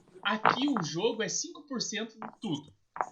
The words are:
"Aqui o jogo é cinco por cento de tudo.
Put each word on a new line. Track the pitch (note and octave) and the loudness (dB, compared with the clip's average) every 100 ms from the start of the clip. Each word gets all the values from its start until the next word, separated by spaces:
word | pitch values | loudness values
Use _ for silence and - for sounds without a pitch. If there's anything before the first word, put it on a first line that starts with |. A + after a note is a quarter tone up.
| - - | -16 -6
"Aqui | G3+ G#3+ - - C#4+ | -2 4 4 6 4
o | A#3 | 2
jogo | D3 D#3+ A3+ A3 | 0 2 2 2
é | F#3+ | 0
cinco | - D#4+ - - | -2 -4 -8 -6
por | B3 | -4
cento | - G#3 A3+ - | -2 -4 -6 -8
de | - - | -14 -8
tudo. | G#3+ D3 - - _ - - | -4 -4 -6 -20 _ -4 -4